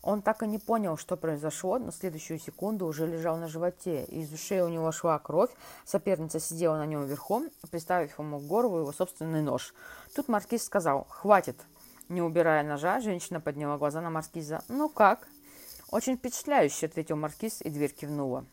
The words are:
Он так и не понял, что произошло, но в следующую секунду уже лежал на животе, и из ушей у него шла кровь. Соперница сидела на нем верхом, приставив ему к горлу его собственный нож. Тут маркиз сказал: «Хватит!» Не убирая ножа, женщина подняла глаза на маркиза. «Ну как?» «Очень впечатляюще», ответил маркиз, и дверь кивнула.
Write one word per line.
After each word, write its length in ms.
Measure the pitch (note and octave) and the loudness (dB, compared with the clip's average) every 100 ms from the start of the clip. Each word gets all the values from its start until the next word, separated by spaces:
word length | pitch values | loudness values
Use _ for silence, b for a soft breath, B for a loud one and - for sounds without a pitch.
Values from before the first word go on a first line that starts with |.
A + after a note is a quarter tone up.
Он 180 | - G#3 | 0 0
так 220 | G#3 A3 | 0 0
и 60 | G#3+ | -2
не 100 | G#3+ | -4
понял, 380 | - A3+ G3 D#3 | 0 2 2 -2
что 200 | - F3+ | -4 -2
произошло, 600 | D#3+ D3 D3+ - F#3 A#3+ | -2 -2 -4 -4 -2 -2
но 140 | A3+ | -2
в 20 | |
следующую 460 | - F#3 D#3 - D#3+ | -6 -6 -6 -8 -8
секунду 460 | - - F#3+ G#3+ E3+ | -8 -4 -2 -2 -2
уже 200 | D3+ D#3+ | 0 -2
лежал 300 | E3 E3 E3 | 0 -2 -2
на 100 | E3 | -4
животе, 580 | D#3+ F3 F3+ F#3 D3+ | -2 -2 -2 -4 -2
и 180 | - - | -4 -8
из 100 | D3+ | -8
ушей 300 | D#3 - F#3+ | -10 -2 2
у 60 | E3+ | 2
него 220 | E3 D#3+ | 2 -2
шла 260 | D#3 E3+ D3+ | 0 0 0
кровь. 300 | - D3+ A#3+ - B B | 2 2 2 0 B B
Соперница 560 | - G3 - F3+ D#3+ D#3+ | -2 0 2 0 0 -4
сидела 360 | - E3 E3+ D#3 | -4 0 2 2
на 100 | D3+ | 0
нем 200 | D3+ C#3 | -2 -2
верхом, 420 | C#3+ - G#3+ D#4+ - - | -4 0 -2 -2 -10 -10
приставив 480 | E3+ E3 F3+ D3 - | -8 0 0 0 -4
ему 220 | D3+ D3 | -6 -6
к 60 | D3 | 0
горлу 320 | G3+ B3 E3+ | 2 4 2
его 140 | C#3+ | -2
собственный 500 | D3 F#3 - D#3+ D#3+ | -2 -4 -2 -2 0
нож. 320 | D3+ B2+ - B B B B - | 2 0 -4 B B B B -4
Тут 100 | C#4 | 0
маркиз 380 | G#3+ - A#3 | 0 0 -4
сказал: 420 | - G#3 D#3 C#3 - | 0 0 2 2 -2
«Хватит!» 480 | - G3+ G3 D#3+ - - B B B - | -4 6 6 6 -8 -16 B B B -8
Не 140 | F3 | -2
убирая 420 | E3+ D#3+ E3 D#3 | 2 4 6 4
ножа, 360 | D3 D3 E3 A#3+ | 2 0 0 0
женщина 400 | A3 F3 - E3+ | 0 -4 -4 -4
подняла 360 | D#3 C#3+ D3 D3 | -4 -2 -2 0
глаза 240 | D3 D#3 | 0 0
на 100 | E3+ | -4
маркиза. 520 | D#3+ D#3 E3+ D3 D#3+ - | -4 -6 -10 -6 -8 -4
«Ну 200 | B3+ D4+ | -2 -2
как?» 400 | - G3+ A3+ - - B B B B B | 6 6 6 -4 -20 B B B B B
«Очень 260 | A3 B3+ B3+ | -2 0 -2
впечатляюще», 680 | B3+ - - C#4+ D3 - D#3 | -4 -6 2 6 6 2 -4
ответил 300 | - D3+ D3+ | -4 -2 -2
маркиз, 440 | D3+ - A3 - | -2 -4 -8 -6
и 100 | - | -6
дверь 220 | D3 C#3+ | -2 -2
кивнула. 520 | - D3 D3 C3+ B2+ B2+ | -2 -6 -4 -2 -4 -8